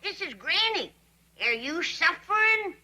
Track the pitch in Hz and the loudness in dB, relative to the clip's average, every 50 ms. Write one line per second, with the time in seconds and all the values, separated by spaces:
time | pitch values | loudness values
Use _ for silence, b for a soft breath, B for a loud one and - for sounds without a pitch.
0 | _ 392 392 - 392 349 254 196 - 285 330 381 440 453 440 392 254 - - _ | _ -8 -8 -6 -8 -10 -10 -10 -4 -2 0 2 2 2 0 -2 -4 -6 -10 _
1 | _ _ _ _ _ _ _ _ 196 233 233 226 233 269 302 330 339 - - - | _ _ _ _ _ _ _ _ -2 -2 -2 0 -2 -4 -4 -4 -4 -4 -2 2
2 | - 330 349 - - - 403 427 440 440 440 440 427 403 - - | 2 2 2 2 -2 -2 2 4 4 4 4 2 0 -4 -8 -10